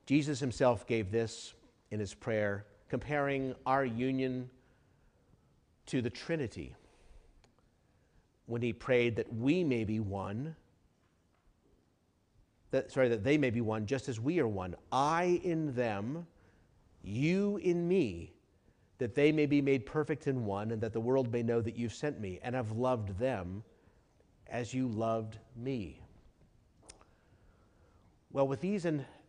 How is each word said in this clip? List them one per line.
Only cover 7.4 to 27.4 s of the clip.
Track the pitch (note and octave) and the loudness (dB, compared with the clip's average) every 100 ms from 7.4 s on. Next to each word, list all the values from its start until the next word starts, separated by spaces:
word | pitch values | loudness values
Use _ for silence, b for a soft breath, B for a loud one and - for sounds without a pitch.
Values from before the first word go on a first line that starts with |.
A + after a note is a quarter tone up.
| - _ _ _ _ _ _ _ _ _ - | -20 _ _ _ _ _ _ _ _ _ -8
when | A#2 | -2
he | A#2+ | -2
prayed | A2 - B2 A#2+ A2 | -2 4 4 4 2
that | G#2+ | -2
we | A2 C3 F3+ | 0 2 4
may | E3 A#2+ | 4 2
be | G#2+ A2 | 0 -2
one, | G2+ G2 F#2+ G#2+ D#3 D#3 _ _ _ _ _ _ _ _ _ _ _ _ _ _ _ _ _ _ _ _ _ | -2 -4 -4 -6 -8 -10 _ _ _ _ _ _ _ _ _ _ _ _ _ _ _ _ _ _ _ _ _
that, | C3 - | -4 0
sorry, | C#3 B2+ | 2 4
that | A2+ | 4
they | A2 D3+ | 4 4
may | C3 | 4
be | A2+ | 2
one | A2 A2 G#2 | 0 -2 -2
just | C3+ - | -2 -4
as | A2 | -4
we | B2+ F3 | 0 2
are | A#2 | 0
one. | G2 F#2 E2+ - | 0 -4 -8 -4
I | B2+ C#3+ E3 F3+ F3 | 0 2 2 2 2
in | F3+ D#3+ D3+ A#2+ | 2 -2 0 0
them, | A#2+ G2+ A2 D#3+ E3+ - - _ _ _ _ _ | 0 0 -4 -6 -10 -18 -20 _ _ _ _ _
you | - G#2+ D3+ F#3 G3+ G3+ | -6 0 2 2 2 0
in | F3+ F3 E3+ | 0 2 2
me, | F#3+ A#2+ E2+ F2 - _ _ _ _ _ - | 2 2 -2 -10 -16 _ _ _ _ _ -4
that | A#2+ | -2
they | B2+ D3+ | 4 4
may | D#3 D3 | 6 4
be | C#3+ | 4
made | C#3 C#3 - | 4 2 0
perfect | D#3 D3+ D3+ C#3+ | -2 -2 -2 -2
in | C3 G#2+ | -2 0
one, | G2 A2 | -2 -2
and | A2+ | -2
that | A2 | -2
the | A2+ | -2
world | A2+ C3+ B2 | 2 2 2
may | A#2+ | 0
know | A#2 A#2 | 2 2
that | A2+ A#2 | 0 -2
you've | A#2 | -6
sent | - D3+ C3+ | -4 -4 -4
me | G2 F2+ | -6 -8
and | B2 B2+ | -4 -4
have | A2 | -2
loved | A2 B2+ B2 G2+ F#2+ | 0 0 0 -2 -2
them | B2+ A2 F2+ G2 - _ _ _ _ _ _ _ - | -2 -2 -4 -8 -12 _ _ _ _ _ _ _ -8
as | A#2 A#2 | -6 -4
you | B2+ C3 | -2 0
loved | A2 A2+ A2+ A2 A2 - A#2+ | 0 0 0 -2 -10 -16 -10
me. | B2 C3 E2+ C#2 - - - _ - _ _ _ - - - _ _ - | -6 -4 -6 -10 -20 -20 -20 _ -20 _ _ _ -20 -20 -20 _ _ -20